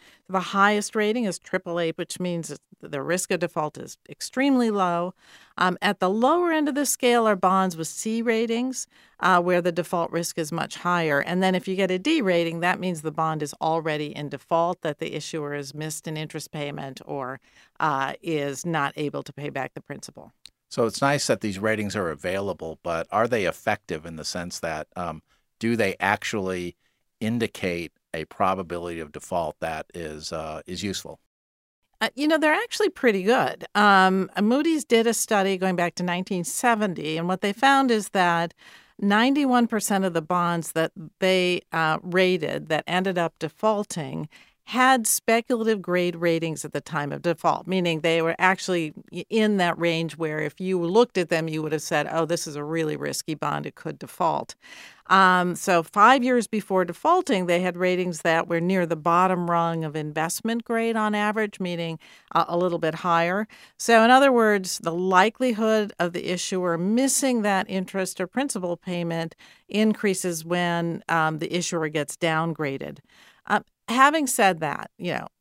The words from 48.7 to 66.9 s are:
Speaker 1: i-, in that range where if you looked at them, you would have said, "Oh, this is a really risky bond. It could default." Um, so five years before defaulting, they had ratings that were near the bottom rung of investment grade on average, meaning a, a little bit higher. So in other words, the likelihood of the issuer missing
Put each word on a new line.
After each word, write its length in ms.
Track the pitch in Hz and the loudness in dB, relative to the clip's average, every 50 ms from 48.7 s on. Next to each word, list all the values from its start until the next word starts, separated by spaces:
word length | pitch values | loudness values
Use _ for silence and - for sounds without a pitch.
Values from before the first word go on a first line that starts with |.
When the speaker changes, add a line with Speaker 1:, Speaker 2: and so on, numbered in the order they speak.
| 185 175 160 151 - - - - - | -2 -2 -2 -4 -8 -14 -20 -16 -14
Speaker 1:
i-, 100 | 175 175 - | -14 -10 -2
in 300 | 208 226 220 214 208 196 | 0 2 2 2 2 2
that 200 | 180 175 - - | 2 0 0 0
range 380 | 170 170 165 165 165 160 151 | 0 0 0 0 -2 -4 -6
where 240 | 151 165 156 151 156 | -6 -6 -4 -4 -4
if 180 | 151 151 - - | -6 -6 -6 -6
you 220 | 185 185 185 180 | -4 -2 -2 -2
looked 380 | 170 165 185 226 247 - - 190 | -2 2 4 4 4 4 2 -2
at 100 | 175 156 | -2 0
them, 200 | 175 160 160 165 | 0 -2 -2 -2
you 140 | 156 156 156 | -4 -4 -4
would 100 | 156 160 | -4 -4
have 100 | 151 - | -4 -4
said, 260 | - 175 151 147 - | -2 -2 -2 -2 0
"Oh, 140 | 160 165 165 | -2 -2 -2
this 220 | 151 170 165 - | 0 -2 -4 -4
is 100 | 160 143 | -6 -10
a 80 | 147 147 | -10 -8
really 320 | 151 160 165 160 151 151 | -6 -4 -2 -2 -2 -4
risky 380 | 139 143 143 139 - - - 156 | -4 -6 -6 -6 -6 -6 -8 -6
bond. 320 | 151 151 147 151 - 147 | -4 -4 -4 -4 -4 -6
It 100 | 151 - | -8 -12
could 220 | - - 160 151 - | -12 -12 -12 -12 -12
default." 580 | - 139 - - 180 165 151 - - - - _ _ - - - - - - _ _ - | -14 -14 -6 -2 0 0 0 -2 -4 -8 -12 _ _ -20 -20 -20 -20 -20 -20 _ _ 2
Um, 460 | - 190 190 185 185 180 180 180 170 | 4 6 6 6 6 4 2 0 -2
so 280 | 151 - - 180 170 160 | -4 0 4 4 4 4
five 420 | - - 208 202 233 262 277 240 | 2 4 6 8 8 8 6 4
years 220 | 254 254 247 208 | 2 2 2 0
before 400 | - - 214 190 - 190 185 180 | 0 -2 -4 -2 0 2 2 2
defaulting, 580 | 170 170 - - 302 349 370 370 - 254 190 180 | 0 -2 -2 2 2 4 4 4 2 0 0 2
they 160 | 175 170 175 | 2 2 2
had 160 | 185 180 175 | 2 0 -2
ratings 460 | 175 185 180 185 180 185 180 165 156 - | 0 0 2 2 2 0 -2 -4 -2 0
that 260 | 170 160 165 165 - | 2 2 2 2 2
were 100 | 175 165 | 0 0
near 280 | 165 180 190 185 175 | 2 2 2 2 2
the 100 | 160 165 | 0 -2
bottom 540 | 156 147 170 170 175 185 185 185 175 175 170 | -2 0 2 4 4 4 4 2 0 0 0
rung 340 | 170 170 165 170 165 165 160 | 2 2 2 0 0 -2 -4
of 100 | 156 147 | -4 -4
investment 680 | 156 151 151 147 156 156 170 - - - 220 233 240 - | -6 -6 -4 -4 -4 -2 -2 -4 -4 -4 -4 -4 -4 -4
grade 320 | - - - 226 226 226 | -4 -4 -2 -2 -2 -2
on 180 | 226 214 214 208 | 0 0 0 0
average, 460 | 208 208 208 208 220 214 208 - - | 0 0 0 0 0 -2 -4 -4 -6
meaning 380 | 190 180 175 170 170 165 160 156 - - - - _ - - | -6 -4 -4 -4 -4 -6 -6 -8 -12 -20 -20 -20 _ -2 0
a, 120 | 165 170 - | 0 0 2
a 80 | 165 | 0
little 220 | 175 180 180 175 165 | 0 0 0 0 0
bit 160 | 165 156 160 | -2 -2 -2
higher. 520 | 165 - 180 170 170 170 170 185 202 220 - - - - - _ - | -2 0 2 2 2 2 2 0 -2 -4 -6 -10 -20 -20 -20 _ -6
So 240 | - - 233 226 220 | 2 4 6 6 8
in 80 | 233 | 8
other 220 | 254 269 277 277 254 | 8 8 8 6 6
words, 460 | 240 226 214 208 202 185 175 - - | 6 4 4 4 2 0 -4 -8 -6
the 160 | - 165 165 | -4 -4 -2
likelihood 960 | 175 185 190 190 180 190 220 - - 262 254 233 202 226 220 220 220 208 208 - - | -2 0 4 6 6 6 4 2 0 0 0 0 2 2 2 2 2 0 -2 -2 -2
of 160 | 175 175 175 | -2 -2 -2
the 160 | 175 - - | -4 -4 -4
issuer 480 | 185 180 - - 196 185 180 180 170 165 | -4 -4 -4 -4 -2 -2 0 0 0 0
missing 640 | 175 196 | 0 0